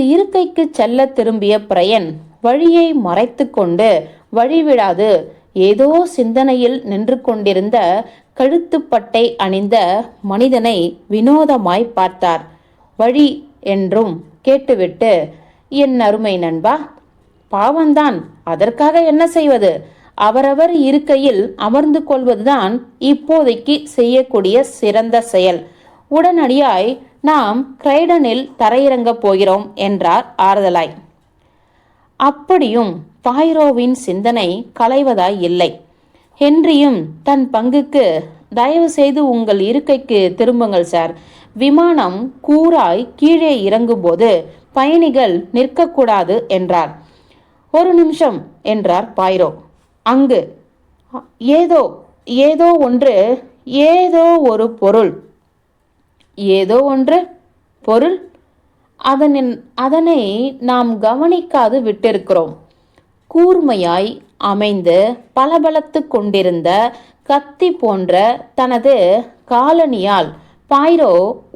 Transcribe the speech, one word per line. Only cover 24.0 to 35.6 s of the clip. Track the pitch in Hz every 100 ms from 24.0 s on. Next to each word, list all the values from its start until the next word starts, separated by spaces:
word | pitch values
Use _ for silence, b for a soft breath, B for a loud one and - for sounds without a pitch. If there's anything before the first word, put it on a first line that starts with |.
| 240 254 254 214 185 233
சிறந்த | 269 - 208 208 226 233
செயல். | 226 185 185 170 b b b b b
உடனடியாய் | 302 349 339 269 262 277 185 220 262 B B
நாம் | 285 302 208 233 269 -
கிரைடனில் | 294 285 339 339 247 240 277 -
தரையிறங்கப் | 220 247 277 254 233 233
போகிறோம்" | 202 190 190 196 208
என்றார் | - 196 196 175 196 - -
ஆறுதலாய். | 196 202 196 180 156 - - _ _ _ _ _ _ _ _ _ _ -
அப்படியும் | 269 285 - 370 247 233 208 165 - _ 240
பாய்ரோவின் | 262 330 311 294 240 247
சிந்தனை | 254 - 185 226 233 180 196 - -
கலைவதாய் | 233 269 269 208 180 202
இல்லை. | 170 175